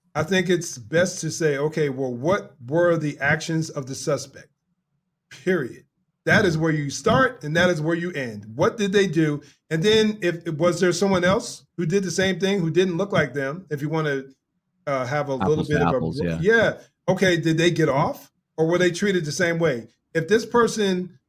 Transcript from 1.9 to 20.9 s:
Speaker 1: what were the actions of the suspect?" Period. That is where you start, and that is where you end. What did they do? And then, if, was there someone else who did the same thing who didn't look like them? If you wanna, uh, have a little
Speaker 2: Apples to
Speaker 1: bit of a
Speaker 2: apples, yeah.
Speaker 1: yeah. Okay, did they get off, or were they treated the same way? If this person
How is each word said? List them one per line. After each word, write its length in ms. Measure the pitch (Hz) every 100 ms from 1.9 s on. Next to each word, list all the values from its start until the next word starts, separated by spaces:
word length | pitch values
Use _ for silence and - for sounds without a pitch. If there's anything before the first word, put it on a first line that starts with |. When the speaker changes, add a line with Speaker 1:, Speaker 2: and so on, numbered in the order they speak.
| 131 131
Speaker 1:
what 420 | 120 143 202 196 - 123
were 320 | 156 175 165
the 200 | 147 -
actions 500 | 139 160 - 160 160
of 180 | - 127
the 80 | 131
suspect?" 520 | - 139 - - - _ _ _ _ _ _ _ _
Period. 560 | - - 180 123 - - _ _ _ -
That 200 | 185 202
is 120 | 160
where 140 | 165
you 180 | 156 143
start, 540 | 135 214 247 254 254
and 120 | 147 160
that 140 | 180
is 120 | 165
where 140 | 151 170
you 160 | 175
end. 320 | 147 123 107 107 113
What 220 | 196 220
did 140 | 202
they 160 | 202 196
do? 340 | 160 156 147 - _ _
And 140 | 160
then, 340 | 202 220 214 214
if, 260 | 175 170 170
was 260 | 151 175 170
there 120 | 175
someone 320 | 170 196 185
else 420 | 175 214 - - _ -
who 80 | 175
did 180 | 196
the 80 | 190
same 280 | 160 190 175
thing 200 | 190 202
who 120 | 165
didn't 260 | 156 190 170
look 140 | 196
like 220 | 180 147
them? 320 | 131 135 165 190
If 120 | 147
you 80 | 147
wanna, 340 | 160 156 139 135 - _ _ _ _ -
uh, 180 | 135 120
have 240 | 147 139
a 60 | 131
little 180 | 143
Speaker 2:
Apples 140 | 156 -
to 60 | 85
Speaker 1:
bit 60 |
of 120 | 85
a 20 | -
Speaker 2:
apples, 240 | 80 -
yeah. 160 | 165 165
Speaker 1:
yeah. 360 | 175 226 190 - - _ -
Okay, 300 | 185 190 170
did 200 | 160 160
they 100 | 170
get 200 | 160 156
off, 420 | 135 170 277 - _ _ -
or 80 | 160
were 140 | 175
they 120 | 180
treated 340 | 170 202 185 151
the 60 |
same 280 | 151 175 165
way? 280 | 165 123 110 _ _ 165
If 120 | 156
this 180 | 220 -
person 720 | 240 226 220 202